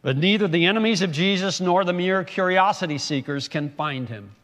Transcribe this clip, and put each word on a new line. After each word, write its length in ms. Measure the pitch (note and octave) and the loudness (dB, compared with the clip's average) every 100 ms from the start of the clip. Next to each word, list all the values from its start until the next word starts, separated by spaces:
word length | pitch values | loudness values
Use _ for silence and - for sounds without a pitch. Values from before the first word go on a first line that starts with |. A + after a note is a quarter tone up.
But 160 | C3+ C3 | -2 2
neither 300 | F3+ G#3 G3+ | 2 4 2
the 180 | E3+ F3 | 2 2
enemies 380 | G#3+ A3 G3+ | 2 2 2
of 80 | F#3 | 0
Jesus 500 | C#3+ F#3+ F#3+ F#3+ - | 0 0 0 -2 -2
nor 240 | F#3 F3+ F3+ | 2 2 2
the 80 | |
mere 300 | F3 F3+ F#3+ | 0 0 0
curiosity 760 | F3+ - F#3 F#3 F#3+ - F3 C#3+ | -2 -2 2 4 2 0 -4 -4
seekers 500 | - C#3+ C3 C#3+ C3+ | -2 -4 -2 -6 -4
can 220 | D#3 D3 | -6 -6
find 400 | D3 D3+ C3 A#2+ | -6 -6 -4 -8
him. 260 | A2 G2+ - | -10 -14 -20